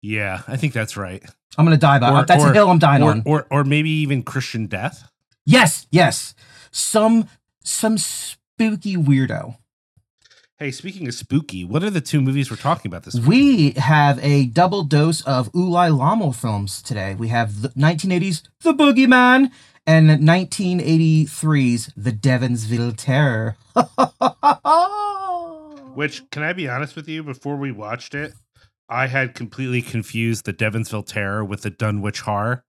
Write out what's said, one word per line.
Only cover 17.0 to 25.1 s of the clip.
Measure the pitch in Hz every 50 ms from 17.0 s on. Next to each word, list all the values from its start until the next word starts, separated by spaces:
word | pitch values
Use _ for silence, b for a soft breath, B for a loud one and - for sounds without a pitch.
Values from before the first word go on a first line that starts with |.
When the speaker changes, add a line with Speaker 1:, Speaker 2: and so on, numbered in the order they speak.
| 95 98 98
Speaker 2:
We | 98 113 113
have | 120 120 110 107 104 101
the | 107 123 _
nineteen | 131 143 156 165 156 - 190
eighties | 180 180 160 196 175 156 _ _ _ _
The | - 330 320
Boogeyman | 269 302 285 254 240 262 247 254 254 247 247 254 262 277 254 b b b b b b b
and | 160 160 160 156 156 156 147
nineteen | 147 151 170 185 185 - - - 202 180 180 180
eighty-three's | - 147 160 160 160 160 160 156 156 143 - - - 156 151 143 131 123 120 117 - - -
The | - 101 127
Devonsville | 113 107 - 139 127 123 127 123 120 117 110 107 120 117 117 120 113
Terror. | 110 - - 127 139 151 135 117 110 110 117 - _ _ _ _
<laughs> | - 247 - _ - 262 254 _ _ - 247 - _ - 294 - - _ - 311 330 349 381 403 415 415 415